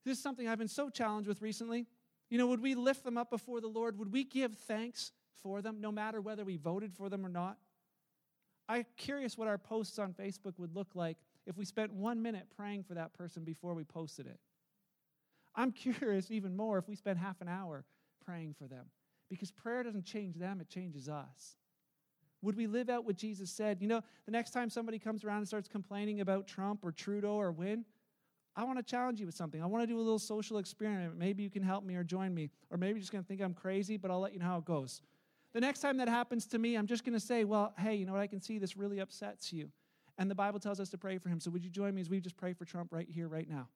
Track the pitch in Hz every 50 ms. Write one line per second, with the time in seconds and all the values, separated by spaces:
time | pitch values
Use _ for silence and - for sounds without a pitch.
0 | _ 254 269 247 - 285 262 240 247 226 226 214 226 208 - - 285 277 - -
1 | 240 214 214 214 208 202 202 202 214 220 202 - 233 233 233 240 240 - _ _
2 | _ _ _ _ _ _ 233 240 247 247 254 226 226 269 269 247 247 262 269 269
3 | - 262 240 233 240 240 240 220 - - 247 233 220 220 220 226 226 233 214 202
4 | 220 196 196 262 277 269 - 262 269 240 214 - - - 220 214 226 240 240 -
5 | - - _ _ _ _ _ - - 196 196 202 196 220 220 214 208 214 208 214
6 | 214 220 220 220 196 214 220 208 208 190 185 165 143 165 170 196 214 214 180 180
7 | 196 196 190 202 190 185 175 175 175 185 214 - _ _ _ _ _ _ _ _
8 | _ _ _ _ _ _ _ _ _ _ _ _ _ - 220 240 233 - _ -
9 | - - 277 285 269 233 - - 226 220 208 196 - - 226 226 214 - - -
10 | 208 190 175 - 196 196 190 - _ 202 175 - 175 170 160 196 196 185 - 185
11 | 170 165 165 - _ _ _ _ _ - 180 180 202 180 - 220 220 214 - 190
12 | 196 226 240 226 226 233 220 190 - - - - 202 208 208 202 190 - 175 170
13 | 165 165 _ - 175 170 - 175 165 160 160 - - 175 175 165 156 - - 165
14 | 165 151 - - 135 131 123 - _ _ _ _ _ _ _ _ _ _ _ _
15 | _ _ _ _ _ _ _ _ _ _ _ - 247 262 214 - - 262 233 -
16 | 285 233 202 190 185 - 220 220 196 190 180 190 220 220 208 190 170 - 208 190
17 | _ 202 190 170 175 196 185 - 185 175 175 185 196 175 156 139 135 _ _ _
18 | _ _ _ _ - - 180 170 160 156 147 - 147 127 131 127 123 120 _ _
19 | _ _ _ _ _ _ 190 175 202 185 - - - 226 240 254 247 240 208 202
20 | 170 - - 214 208 185 165 165 180 185 196 190 165 - - 180 185 180 151 143
21 | 127 143 151 147 135 135 135 - - - - _ _ _ _ _ _ _ _ _
22 | _ _ _ _ _ _ _ _ - 202 208 214 233 214 208 240 247 226 247 240
23 | 240 233 196 - - 220 214 185 196 170 - - 214 214 202 180 196 208 226 226
24 | 220 - - - _ - 214 233 233 - - 254 240 226 - 240 226 226 226 220
25 | - 226 220 214 208 214 202 208 208 190 - 214 190 - - 208 180 - 202 202
26 | 208 208 208 208 196 185 190 196 196 196 - - 190 202 208 208 - 175 156 -
27 | - 202 202 208 202 208 208 208 208 180 165 156 175 196 214 233 226 _ _ _
28 | _ _ _ _ _ _ _ _ _ _ _ - 226 254 262 254 233 - - 247
29 | 247 254 240 208 214 170 160 - 175 156 143 156 165 180 208 233 233 226 233 226
30 | 226 220 220 214 214 - 214 214 208 214 220 208 185 - - _ 214 214 208 190
31 | 180 170 160 170 170 190 202 190 202 202 - 202 190 185 190 202 202 190 180 180
32 | 175 160 180 190 190 190 180 170 156 143 - _ - _ - 175 180 196 214 220
33 | 190 185 - 202 175 - 196 190 196 185 175 - - 185 190 196 208 190 214 208
34 | 180 190 185 180 190 202 202 190 175 180 180 170 156 - 170 147 135 123 - -
35 | - _ _ _ _ _ _ _ _ _ _ 226 240 277 277 - - 277 277 262
36 | 254 233 233 240 240 240 254 233 202 - - 226 226 233 233 220 208 202 240 226
37 | - 262 233 220 196 - 247 233 220 202 214 208 202 202 208 - 180 220 220 208
38 | 190 185 190 196 202 196 208 190 - - 220 214 196 180 - 196 202 202 202 196
39 | 190 196 - - 208 202 208 - - - 175 160 147 147 - _ _ _ _ _
40 | _ - _ - 190 190 196 185 196 208 202 208 - 208 202 196 196 185 - 180
41 | - 190 190 185 175 180 175 165 - 175 170 180 170 185 170 196 202 202 196 190
42 | 180 160 190 190 175 180 175 - - 180 180 175 180 165 - 175 175 170 165 160
43 | 170 - 165 170 170 160 156 160 160 151 156 139 127 117 _